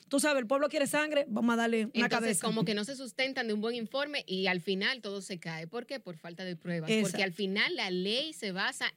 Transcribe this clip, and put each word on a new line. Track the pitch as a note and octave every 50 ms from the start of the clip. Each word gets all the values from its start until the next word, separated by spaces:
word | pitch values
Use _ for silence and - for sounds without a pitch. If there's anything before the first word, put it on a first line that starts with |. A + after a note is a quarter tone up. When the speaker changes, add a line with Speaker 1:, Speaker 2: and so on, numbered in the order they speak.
| - -
Speaker 1:
tú | - C#4+
sabes, | - D4+ D4 C4+
el | B3 G#3
pueblo | C4+ C#4 D4 C#4+
quiere | D4 D#4 C#4
sangre, | - - D4 D4+ D4+ D4+ C#4+ C#4+ C#4+
vamos | G#3+ A3+ A#3 A#3+ A#3
a | A3+
darle | A#3 A#3 A3+ A3+ G#3+
una | G#3+ -
Speaker 2:
Entonces, | A3+ A#3+ A#3 A#3+ A#3
Speaker 1:
cabeza. | A3+ A3+ G#3+ D#3+ -
Speaker 2:
como | A3+ A3 A3 F#3+
que | G3 G#3+
no | G#3 G#3
se | C#4 C#4
sustentan | B3+ C4+ A#3 - - C4 C4+ C4 C4+ B3 A3+
de | G#3+
un | G#3+
buen | G#3 A#3 A#3+
informe | A#3+ A3+ - - C4+ C#4+ D4 D4 C#4 - -
y | F#3 F#3 F#3+
al | F#3+ F#3 F#3
final | D#3+ - G3 F#3+ G3+ A#3 C4 B3+
todo | G#3+ G#3 G3 G3+
se | F#3+ - G3+ E3+
cae. | - E3+ D#3+ D#3+ E3
¿Por | E3 A3 A#3+ A#3+ -
qué? | C#4+ C4
Por | - F3+ F3
falta | D#3+ - E3+ F3 F3 F#3+
de | F#3 F3
pruebas. | E3 - F3 E3+ E3+ D#3 D#3
Speaker 1:
Exacto. | A3 A3 G#3 F#3+
Speaker 2:
Porque | E3+ G#3 G3
al | F#3+ E3+
final | - G3+ F#3+ F#3+ G#3 A#3 C#4+ F4+
la | C4+ A3 G3
ley | F3+ F3+ F3+ G3 A3 B3+ D4+ D#4+ D#4
se | - - G3+
basa | F3+ F#3 G#3 B3 C4 - B3+ A#3 F3